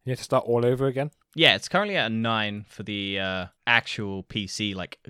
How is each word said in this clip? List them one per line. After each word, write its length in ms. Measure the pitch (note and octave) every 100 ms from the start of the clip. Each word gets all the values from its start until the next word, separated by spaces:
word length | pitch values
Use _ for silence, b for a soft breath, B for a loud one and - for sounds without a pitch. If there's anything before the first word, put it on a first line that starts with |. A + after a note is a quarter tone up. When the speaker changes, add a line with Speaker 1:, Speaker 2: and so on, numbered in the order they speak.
| B2+
Speaker 1:
He 40 |
had 80 | B2+
to 60 |
start 200 | - C3 A#2
all 200 | A#2+ A#2+
over 220 | B2+ C3+
again. 240 | B2+ D3+ - _ -
Speaker 2:
Yeah, 200 | D#3 G2
it's 120 | -
currently 280 | F3+ G#3 F#3
at 160 | A2+
a 20 |
nine 520 | A2+ A2+ A2+ G#2 G#2 G#2
for 160 | -
the, 360 | G#2 G#2 G2 G2
uh, 260 | F#2+ F#2 F#2 - -
actual 580 | A#2 - - G#2 G2
P 220 | - A2+ F#2+
C, 280 | - G#2+ F#2
like, 240 | F2 - -